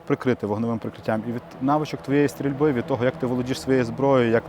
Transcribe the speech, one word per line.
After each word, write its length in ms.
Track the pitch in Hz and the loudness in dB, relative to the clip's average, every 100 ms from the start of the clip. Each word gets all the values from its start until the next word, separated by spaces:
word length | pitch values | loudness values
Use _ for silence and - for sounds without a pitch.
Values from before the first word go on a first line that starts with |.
| - | -4
прикрити 400 | 135 131 117 101 | 0 2 0 0
вогневим 320 | 104 117 113 | -2 -2 -4
прикриттям. 440 | 117 - - 110 113 | -6 -6 -4 -2 -4
І 40 | |
від 100 | 120 - - | -8 -10 -4
навичок 420 | 135 151 151 139 | 0 0 -2 -6
твоєї 260 | - 143 143 | 0 2 2
стрільби, 440 | - 139 135 156 | 0 -4 2 2
від 140 | 123 113 | 2 -2
того, 180 | 127 | 0
як 120 | 123 - | 0 0
ти 100 | 123 | -2
володієш 340 | 127 123 127 | -2 -2 -4
своєю 240 | 131 131 | 2 2
зброєю, 460 | 117 113 139 131 120 | 2 0 4 4 4
як 140 | 113 | 2